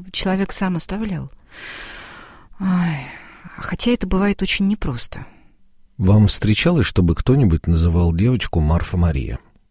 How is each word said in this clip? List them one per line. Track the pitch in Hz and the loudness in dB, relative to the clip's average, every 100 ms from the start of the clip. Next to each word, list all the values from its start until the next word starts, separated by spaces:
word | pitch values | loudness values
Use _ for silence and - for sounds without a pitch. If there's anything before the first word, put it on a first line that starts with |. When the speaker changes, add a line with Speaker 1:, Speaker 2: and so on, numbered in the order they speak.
| 180 | -10
Speaker 1:
человек | - 190 190 196 | -4 -2 -2 -2
сам | - 190 170 | -2 -2 -2
оставлял. | - 190 220 165 135 - _ - - - - - - - - - - - | -4 -6 -4 -6 -8 -14 _ -20 -18 -16 -16 -18 -18 -20 -20 -20 -20 -6
Ай, | 190 180 170 147 135 - - - - - | -2 0 0 -2 -8 -16 -20 -20 -20 -14
хотя | - 175 240 | -8 -4 0
это | 240 185 | 0 0
бывает | 190 202 196 | 0 2 0
очень | 190 - 196 | -2 0 0
непросто. | - 170 120 - 135 135 - _ _ - - - - | -2 -4 -6 -8 -12 -14 -20 _ _ -20 -20 -16 -2
Speaker 2:
Вам | 92 101 101 | 4 6 6
встречалось, | - 107 107 170 170 - | 4 2 2 2 2 2
чтобы | - 87 | 2 2
кто-нибудь | 82 - 139 110 80 - | 2 2 4 4 2 2
называл | 82 85 82 87 | 2 4 4 2
девочку | 82 113 127 - 85 | 2 2 0 0 0
Марфа | 76 85 - 90 | 2 2 0 0
Мария? | 85 67 55 60 - _ _ | 0 0 -4 -8 -12 _ _